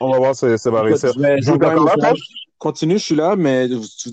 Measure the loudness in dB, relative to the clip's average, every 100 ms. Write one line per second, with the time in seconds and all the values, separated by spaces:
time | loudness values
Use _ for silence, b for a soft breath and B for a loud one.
0 | -2 2 0 0 0 0 0 0 2 2
1 | 0 0 0 0 2 2 2 2 2 2
2 | 2 0 -4 -20 -20 _ -8 -4 -2 -2
3 | 0 0 0 0 0 0 -2 -4 -8 -14
4 | -14